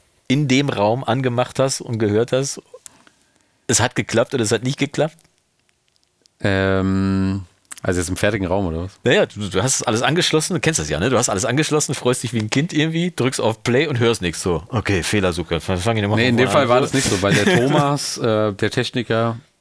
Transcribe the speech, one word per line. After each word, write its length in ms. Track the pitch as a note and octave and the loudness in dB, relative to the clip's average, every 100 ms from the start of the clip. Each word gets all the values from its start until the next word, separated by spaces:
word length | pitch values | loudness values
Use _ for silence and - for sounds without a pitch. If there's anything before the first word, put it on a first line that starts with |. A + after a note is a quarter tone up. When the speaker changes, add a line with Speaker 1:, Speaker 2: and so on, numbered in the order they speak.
| _ _ - | _ _ -2
Speaker 1:
in 200 | C3+ C#3+ | 0 2
dem 220 | C3 C#3+ | 2 2
Raum 340 | - G#2 B2+ | 2 2 0
angemacht 560 | C3+ B2 B2+ A#2+ A#2+ - | 0 0 0 0 -2 0
hast 220 | C3 - | -2 -2
und 180 | - A2+ | -6 -2
gehört 320 | G#2+ G#2+ A#2+ | 0 2 0
hast? 300 | C3 C3+ - _ - - _ _ _ _ _ _ _ - | -2 -2 -8 _ -20 -20 _ _ _ _ _ _ _ -2
Es 140 | G#2+ | 0
hat 140 | B2 C3+ | 0 -2
geklappt 380 | G#2 A2 B2 | -2 0 0
oder 100 | C3 | 0
es 80 | G#2+ | 0
hat 120 | A#2 | 0
nicht 140 | B2+ C#3 | -2 -4
geklappt? 380 | C#3+ - D#3 - _ _ _ _ _ _ _ _ _ _ _ _ | -4 -2 -4 -4 _ _ _ _ _ _ _ _ _ _ _ _
Speaker 2:
Ähm, 1040 | G#2 F#2+ F#2+ F#2+ F#2+ F#2+ G2 F#2+ F#2+ G2 F2+ _ _ - | -2 0 2 2 0 0 2 2 0 -2 -8 _ _ -8
also 180 | - F2+ | -4 -2
jetzt 100 | F2 | -2
im 80 | F#2 | -2
fertigen 300 | G#2 G#2+ F2+ | -2 0 -2
Raum, 200 | G2 F2+ | -2 -2
oder 160 | D#2+ | -4
was? 80 | F#2 - | -8 -4
Speaker 1:
Naja, 220 | A#2+ F#3+ F3 | 0 2 0
du, 240 | G2+ G2+ | -4 -4
du 120 | F#2+ | -2
hast 200 | B2+ - | 0 -2
alles 180 | - A2 | -2 0
angeschlossen, 520 | B2+ E3+ - D#3+ - | 0 0 2 0 0
du 60 | F3 | -2
kennst 200 | E3 D#3+ | -2 -2
das 100 | D2+ | -2
ja, 100 | D2 | -2
ne? 100 | A#2 | 2
Du 80 | A#2 | 2
hast 120 | A#2+ | 2
alles 160 | G2 A2+ | 0 0
angeschlossen, 480 | C3 D3+ D3+ - C3+ | 0 0 0 0 -2
freust 280 | B2+ B2+ | 0 0
dich 100 | A#2+ | -2
wie 60 | A#2 | -4
ein 100 | G#2+ | 0
Kind 240 | C3 E3+ | -2 0
irgendwie, 400 | D#3 D#3 E3 F3 - | -2 -2 0 -4 0
drückst 260 | B2 - | -2 0
auf 220 | A2+ A2+ | -2 -2
Play 240 | - B2 E3 | 0 0 2
und 120 | B2 | 2
hörst 220 | A#2 A2+ | 2 2
nichts. 200 | F2 - | -2 -2
So, 220 | F#2 D#2+ - | -2 -2 -2
okay, 340 | A2 - F#2+ | -4 0 0
Fehlersuche, 560 | - G#2+ F2+ E2+ E2 E2 | 0 0 0 0 -4 -4
fang 180 | - F#2 | -2 -2
ich 240 | G#2 A2+ | 0 0
nochmal 160 | G2+ G#2+ | 0 2
Speaker 2:
Nee, 60 | B2 | 2
Speaker 1:
von 40 | |
Speaker 2:
in 80 | A#2+ | 2
dem 100 | C3 | 4
Speaker 1:
vorne 20 | |
Speaker 2:
Fall 120 | D3+ | 2
Speaker 1:
an. 60 | B2 | 4
Speaker 2:
war 80 | B2 | 2
Speaker 1:
So. 40 | C#3 | 2
Speaker 2:
das 80 | |
nicht 160 | C3 - | 0 0
so, 120 | G2 | 0
weil 120 | G2+ | 2
der 120 | G#2 G2+ | 4 4
Speaker 1:
<laughs> 220 | F3+ C3 | 4 4
Speaker 2:
Thomas, 500 | D3+ C#3+ C#3+ - - | 2 2 0 -4 -2
äh, 360 | B2 G#2+ G#2+ | 0 2 0
der 180 | G2+ G#2+ | 0 -2
Techniker 640 | - A#2 B2+ A2 A2+ A#2 A#2 _ _ | -2 -2 -4 -2 0 0 -4 _ _